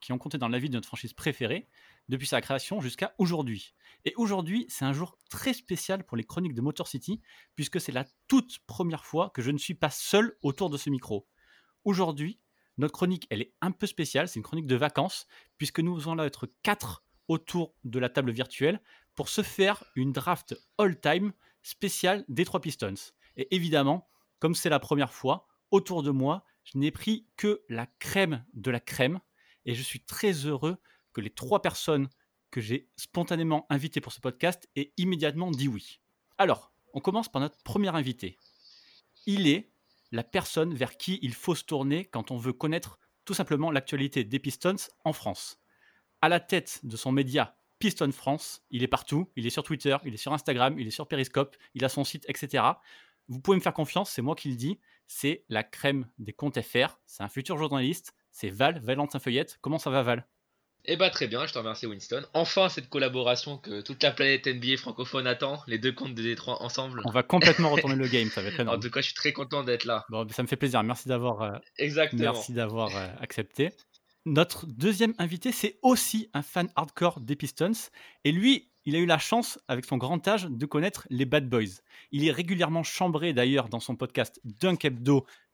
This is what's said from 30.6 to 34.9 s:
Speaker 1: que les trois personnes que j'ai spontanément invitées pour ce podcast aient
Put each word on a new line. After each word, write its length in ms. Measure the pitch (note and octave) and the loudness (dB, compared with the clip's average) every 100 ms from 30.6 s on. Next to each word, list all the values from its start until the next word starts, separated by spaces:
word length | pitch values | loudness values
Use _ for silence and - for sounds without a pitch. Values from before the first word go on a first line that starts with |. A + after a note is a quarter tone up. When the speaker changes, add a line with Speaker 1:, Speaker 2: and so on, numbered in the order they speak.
| D3+ F#3 _ _ _ | -2 -4 _ _ _
Speaker 1:
que 80 | - | -8
les 100 | G2 | -8
trois 320 | - C3 G3+ | -10 0 2
personnes 460 | F#3 - - D3 C3+ - _ _ _ | 2 -2 0 0 0 -6 _ _ _
que 100 | B2+ | -8
j'ai 280 | G#2+ A#2 - - | -4 -6 -6 -16
spontanément 680 | - F3 E3 E3 D#3+ D#3 - | -6 -4 -2 -2 0 0 0
invitées 300 | C#3+ D#3 - | -2 -2 -6
pour 120 | - | -8
ce 60 | - | -8
podcast 500 | C3 - E3+ F3+ - | -8 -2 -2 -2 -8
aient 180 | - D3 | -8 -6